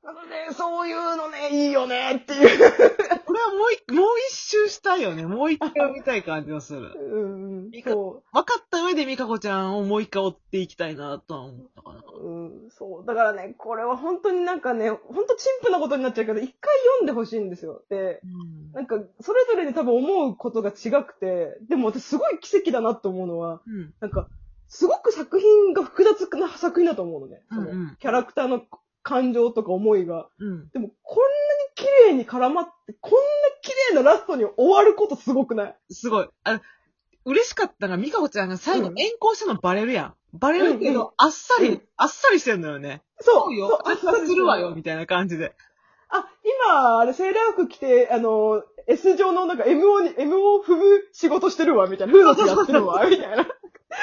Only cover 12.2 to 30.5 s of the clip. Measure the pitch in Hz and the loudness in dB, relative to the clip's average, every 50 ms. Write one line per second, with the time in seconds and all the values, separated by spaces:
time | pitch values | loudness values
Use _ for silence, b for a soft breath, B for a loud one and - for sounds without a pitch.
12.2 | - 170 170 170 170 165 - - - 226 _ _ 226 196 185 165 190 226 233 220 | -16 -14 -14 -14 -14 -16 -18 -20 -20 -20 _ _ -16 -16 -16 -14 -10 -8 0 0
13.2 | 226 214 208 196 185 202 240 _ - 220 226 220 226 240 254 247 269 330 370 349 | 0 0 0 -4 -12 -16 -16 _ -12 -12 -10 -8 -6 -6 -6 -6 -6 -8 -8 -4
14.2 | - 415 370 359 349 349 370 320 - 254 240 233 214 226 214 - _ - 247 339 | -4 -2 -2 -2 -2 -4 -6 -6 -4 -6 -4 -2 -2 -4 -4 -6 _ -12 -6 -6
15.2 | 466 508 494 - - 539 539 508 480 480 370 349 302 269 277 269 262 254 - 226 | -2 -2 -2 -2 -2 -4 -4 -2 -2 -2 0 0 -2 -2 -4 -4 -4 -4 -4 -4
16.2 | 220 220 220 220 240 262 _ _ - 571 605 539 508 494 539 523 415 285 262 233 | -4 -4 -4 -6 -6 -10 _ _ -2 0 0 4 4 4 2 2 0 -2 -2 -4
17.2 | 233 - 226 226 208 190 180 180 - 160 147 - _ _ 202 196 190 185 170 - | -6 -6 -6 -8 -8 -8 -10 -12 -14 -16 -16 -16 _ _ -8 -6 -6 -6 -8 -10
18.2 | - 185 180 180 175 170 160 156 151 151 151 254 269 254 233 214 - - _ _ | -14 -18 -16 -16 -16 -16 -18 -18 -20 -16 -12 -12 -8 -6 -6 -6 -6 -8 _ _
19.2 | - - 427 494 494 480 466 359 339 285 240 320 294 247 233 240 262 302 392 370 | -8 0 2 2 4 4 2 -2 -2 -2 -2 -2 0 0 0 0 2 0 0 0
20.2 | 302 262 196 _ - 240 - 226 202 202 202 - - 233 220 294 - - - _ | 0 -2 -4 _ -10 -6 -6 -4 -4 -4 -8 -6 -6 0 0 0 0 -2 -12 _
21.2 | - 190 185 180 170 143 - - 220 220 302 269 247 220 214 254 - - - 294 | -6 -4 -4 -4 -4 -6 -8 -16 -6 -4 -2 0 0 -2 -4 -6 -8 -6 -4 -2
22.2 | - 640 392 - - - - 392 - 339 240 247 226 220 226 226 - 202 185 185 | -2 -2 -4 -4 -8 -2 -2 0 0 0 -2 0 -2 -2 -4 -2 -6 -6 -6 -6
23.2 | 185 175 170 170 170 170 165 160 _ 233 220 202 170 151 - _ 220 202 - - | -8 -8 -6 -6 -8 -8 -10 -10 _ -14 -14 -14 -14 -14 -16 _ -12 -6 -6 -6
24.2 | - - - - - - - _ _ _ - - - 349 622 762 - 494 415 311 | -8 -8 -16 -20 -20 -20 -20 _ _ _ -6 -2 0 0 0 0 0 -2 -2 -2
25.2 | 285 - - 381 381 427 427 415 403 392 320 392 320 - - - 359 440 427 427 | -8 -2 -2 2 6 6 6 6 6 4 2 -2 -4 -4 0 4 4 4 4 2
26.2 | 370 - - 277 349 330 - - - 349 339 349 349 339 302 214 180 170 165 147 | -2 -8 -4 -6 -6 -6 -6 -6 -6 -2 0 2 0 0 0 -4 -6 -8 -8 -12
27.2 | 135 131 - - _ _ 220 226 202 160 180 185 180 151 135 _ - 277 226 254 | -14 -16 -20 -20 _ _ -10 -8 -8 -8 -8 -8 -10 -10 -12 _ -6 -2 -2 -2
28.2 | 240 - _ - 277 254 262 240 - _ - _ _ _ _ _ _ - 285 254 | -2 -2 _ -4 -4 -2 -4 -4 -6 _ -20 _ _ _ _ _ _ -4 -2 -2
29.2 | 262 254 233 240 233 233 233 226 208 - 185 185 208 214 214 196 180 170 175 165 | 0 0 2 2 0 2 0 -2 -4 -2 -4 0 2 2 2 2 0 -2 -6 -10
30.2 | 151 _ _ _ 202 208 | -10 _ _ _ -10 -10